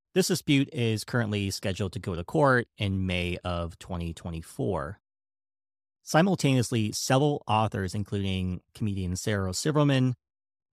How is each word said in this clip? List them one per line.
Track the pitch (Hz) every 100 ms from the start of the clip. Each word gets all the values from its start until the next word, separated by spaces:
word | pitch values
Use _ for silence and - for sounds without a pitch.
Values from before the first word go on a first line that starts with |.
| _ 180
This | 185
dispute | 180 - 139 139
is | - 117 107
currently | - 123 110 104 98
scheduled | - 107 92 98
to | -
go | 101 82
to |
court | - 160 139 123 - -
in | 101 95 92
May | 90 87 87
of | 90 87 82 -
twenty | - 90 85
twenty-four. | 82 90 82 - - 113 85 69 - _ _ _ _ _ _ _ _ _ _
Simultaneously, | - 151 196 165 139 131 113 120 107
several | - - 135 147 147 -
authors, | 107 110 104 95
including | 107 101 101 98 92 92 90 -
comedian | - 107 98 90 90
Sarah | - 104 95
Silverman, | 90 156 147 147 135 127 123 _ _ _ _ _